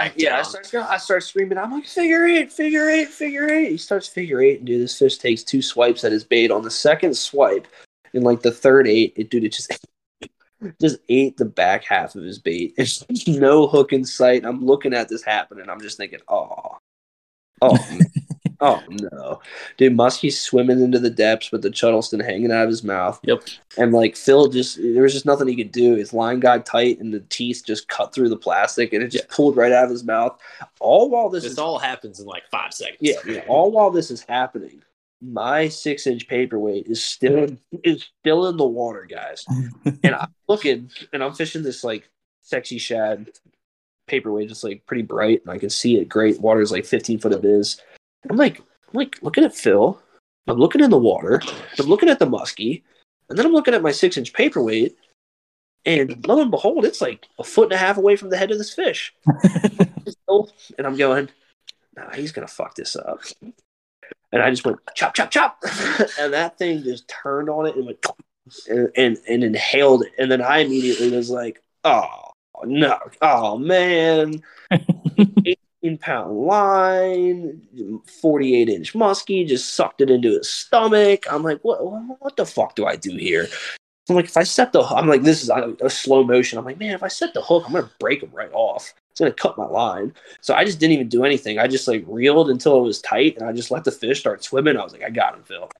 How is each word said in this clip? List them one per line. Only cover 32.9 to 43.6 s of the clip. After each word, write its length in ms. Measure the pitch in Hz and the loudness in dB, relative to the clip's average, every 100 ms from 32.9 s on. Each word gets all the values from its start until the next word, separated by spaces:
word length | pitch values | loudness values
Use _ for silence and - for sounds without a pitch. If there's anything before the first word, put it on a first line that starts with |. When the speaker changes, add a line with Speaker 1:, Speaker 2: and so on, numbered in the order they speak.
| - | -4
Speaker 2:
Yeah, 140 | 147 131 - | -2 -2 -6
yeah. 160 | 107 - | -8 0
All 240 | 135 190 | 2 2
while 180 | 220 202 | 4 2
this 200 | 175 - | 2 -4
is 100 | 120 | -8
happening, 640 | - 120 127 117 76 73 _ _ _ _ | -6 -4 -4 -8 -16 -20 _ _ _ _
my 480 | 127 113 113 147 156 | -12 -8 -4 -2 -2
six-inch 580 | 156 156 143 135 120 - | -4 -6 -6 -4 -6 -4
paperweight 580 | 123 127 113 107 101 98 | -4 -2 -4 -4 -4 -6
is 140 | 113 | -6
still, 440 | - - 127 143 147 131 _ 175 | -8 -2 0 2 0 -4 _ -6
is 260 | 170 147 - _ | -2 -2 -4 _
still 280 | 156 160 180 | 0 2 2
in 100 | 170 | 0
the 80 | 135 | -2
water, 380 | 117 120 104 92 | -2 -8 -10 -14
guys. 360 | - 107 - - | -14 -14 -12 -6
Speaker 3:
<laughs> 540 | 127 123 - 147 143 | -6 -6 -8 -8 0
Speaker 2:
And 100 | - 131 | 0 0
I'm 180 | - _ - | -6 _ -2
looking, 420 | 208 151 120 123 - 156 | -2 0 -4 -6 -20 -12
and 100 | 143 | -8
I'm 100 | 135 | -8
fishing 300 | 156 160 160 | -6 -8 -6
this, 200 | 147 123 | -8 -8
like, 260 | 120 107 - _ _ _ | -8 -8 -12 _ _ _
sexy 360 | _ 135 - 120 | _ -8 -6 -10
shad 540 | - 113 107 104 110 - _ _ | -6 -2 -2 -4 -10 -20 _ _